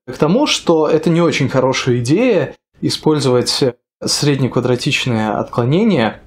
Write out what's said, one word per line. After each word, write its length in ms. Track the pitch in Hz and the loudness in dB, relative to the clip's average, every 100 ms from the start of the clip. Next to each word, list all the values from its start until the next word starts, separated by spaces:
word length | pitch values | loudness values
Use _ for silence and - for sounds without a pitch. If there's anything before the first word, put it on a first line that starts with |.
| - | -16
к 100 | 127 | -2
тому, 300 | 156 226 294 | 0 2 0
что 400 | - - 160 151 | 0 0 2 2
это 220 | 160 175 | 0 2
не 120 | 165 | 2
очень 280 | 165 135 127 | 0 0 0
хорошая 500 | 131 131 127 131 123 | 0 0 0 0 -2
идея 560 | 120 180 254 185 131 - _ _ | 0 2 2 0 -2 -8 _ _
использовать 840 | 151 - 156 151 131 123 - - 131 - _ _ | -6 -2 0 2 2 2 0 0 -2 -2 _ _
среднеквадратичное 1400 | - - 143 135 123 127 120 123 147 131 131 110 110 - | -6 -2 0 0 0 0 0 0 -2 -2 -2 -2 -2 -4
отклонение 840 | 120 - 120 165 226 151 110 - | -4 -2 0 0 2 2 0 -4